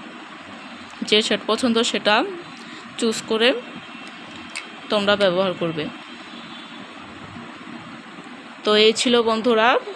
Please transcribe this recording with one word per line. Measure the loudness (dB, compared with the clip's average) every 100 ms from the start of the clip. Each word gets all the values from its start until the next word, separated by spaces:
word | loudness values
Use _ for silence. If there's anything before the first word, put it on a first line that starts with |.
| -16 -16 -16 -16 -16 -16 -14 -16 -14 -6
যে | 2 4
শেড | 4 0 0
পছন্দ | 0 2 2
সেটা | 2 2 2 2 2 -4 -12 -14 -14 -14 -12 -2
চুজ | 0 0 -2
করে | 2 4 2 -4 -14 -14 -14 -14 -14 -14 -14 -12 -12 -12 -12 -2
তোমরা | 0 4 4
ব্যবহার | 6 4 2
করবে। | 0 -2 -2 -4 -8 -14 -16 -14 -14 -14 -14 -14 -14 -14 -16 -14 -14 -14 -14 -14 -14 -14 -14 -14 -14 -16 -16 -16 -16 -16 -4
তো | 4
এই | 8 8
ছিল | 8 6 6
বন্ধুরা | 6 4 4 6 6 4 0